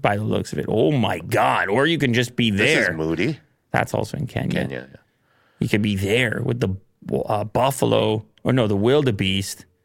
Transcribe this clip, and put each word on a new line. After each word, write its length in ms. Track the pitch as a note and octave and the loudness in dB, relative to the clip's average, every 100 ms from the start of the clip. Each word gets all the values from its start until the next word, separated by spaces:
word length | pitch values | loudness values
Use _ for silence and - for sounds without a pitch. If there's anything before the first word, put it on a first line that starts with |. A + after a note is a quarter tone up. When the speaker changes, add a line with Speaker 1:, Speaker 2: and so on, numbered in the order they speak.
Speaker 1:
by 160 | - G#2 | -2 0
the 60 | |
looks 300 | G#2+ G2+ - | -2 -4 -4
of 60 | - | -6
it. 60 | - | -2
Oh 220 | G#2 D3+ | 0 2
my 280 | C#3+ G2+ F2+ | 2 0 -2
God. 480 | - G#2 B2+ A2+ F2+ | -2 0 2 2 0
Or 180 | A2+ D3+ | 0 2
you 100 | E3 | 2
can 160 | C3 | 2
just 220 | A#2 A#2+ - | 2 0 0
be 160 | A#2 | 0
Speaker 2:
This 260 | G2 A#2+ D#3 | 2 4 4
is 60 | G2 | 2
Speaker 1:
there. 80 | E2 | 0
Speaker 2:
moody. 440 | D#2+ E2 A#2 D3 _ _ _ | -2 0 -2 -4 _ _ _
Speaker 1:
That's 220 | - A2+ | -2 -2
also 240 | - G#2+ - | -4 -4 -6
in 100 | A#2 | -6
Kenya. 340 | - - - | -4 -4 -4
Speaker 2:
Kenya, 260 | C2 B1+ C2 | -4 -8 -12
yeah. 60 | - _ _ _ _ _ _ | -20 _ _ _ _ _ _
Speaker 1:
You 80 | A#2 | 0
could 140 | G#2+ | 2
be 140 | G#2+ G2 | 2 0
there 460 | G2 A#2 A#2+ - A#2+ | 0 0 0 -2 -4
with 140 | A#2+ | -2
the, 100 | F#2+ G2 - _ - C#2+ - | -2 -4 -10 _ -6 -4 -2
uh, 180 | G#2+ | -4
buffalo, 800 | A2 - C3 - A#2 A2 A2 G#2+ - _ | -2 0 0 2 2 2 2 -2 -4 _
or 100 | - | 0
no, 140 | B2+ G#2+ | 2 2
the 80 | G2+ | 2
wildebeest. 880 | A2+ D3 C3 G2+ F#2+ G2 G2 - - _ | 4 4 2 0 -2 -2 -4 -10 -16 _